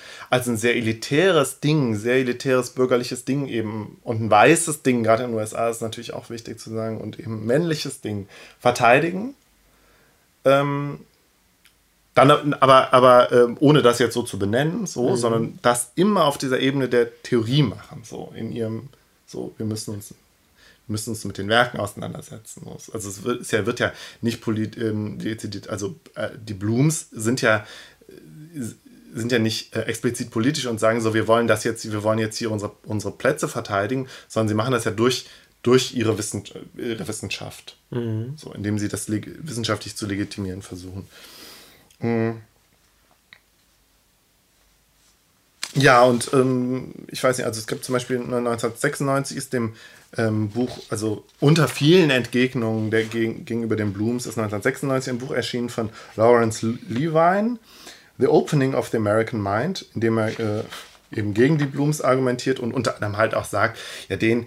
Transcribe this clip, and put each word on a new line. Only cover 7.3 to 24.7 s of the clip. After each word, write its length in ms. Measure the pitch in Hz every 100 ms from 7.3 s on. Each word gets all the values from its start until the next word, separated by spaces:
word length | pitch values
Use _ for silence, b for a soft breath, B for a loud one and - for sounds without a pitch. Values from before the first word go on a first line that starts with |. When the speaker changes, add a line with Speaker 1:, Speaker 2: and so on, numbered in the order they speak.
| 110 110
Speaker 1:
männliches 540 | 139 170 151 143 -
Ding 260 | 110 101 95 B B B
verteidigen. 760 | 123 120 117 135 165 185 254 - _ _ b b b b b b b _
Ähm, 540 | 135 139 143 143 143 151 - _ _ _ _ _ _ _ _ _ _
dann 180 | - 139 147 143
aber, 380 | - 135 131 -
aber, 380 | 131 127 123 135
ähm, 260 | 127 120 117
ohne 200 | 143 151
das 200 | 120 117
jetzt 140 | 117
so 100 | 120
zu 160 | 110 101
benennen, 460 | 101 117 156 185 185
so, 240 | - 120
Speaker 2:
Mhm. 60 | 123
Speaker 1:
sondern 420 | 117 113 113 -
das 300 | 120 123 -
immer 300 | - 202 202
auf 120 | 147 -
dieser 220 | 135 127
Ebene 300 | 131 139 127
der 340 | 120 117 -
Theorie 400 | - 123 110 139
machen, 400 | 120 - - -
so 300 | - - -
in 160 | 98 113
ihrem, 380 | 117 110 110 131 b b b _
so, 240 | 123 123 -
wir 80 | 107
müssen 280 | 107 -
uns, 140 | 104 -
wir 80 | - _ _ _ b b b -
müssen 180 | 107 117
uns 140 | 110 101
mit 100 | 95
den 120 | 98
Werken 300 | 117 123 113
auseinandersetzen. 840 | 101 - 113 - - 110 - -
So, 280 | - 98 -
also 140 | 107 98
es 140 | 98
wird, 180 | 120 123
es 80 | -
ja, 160 | 113 101
wird 120 | 117
ja 140 | 104 B B B
nicht 180 | 117 113
polit-, 380 | - 107 107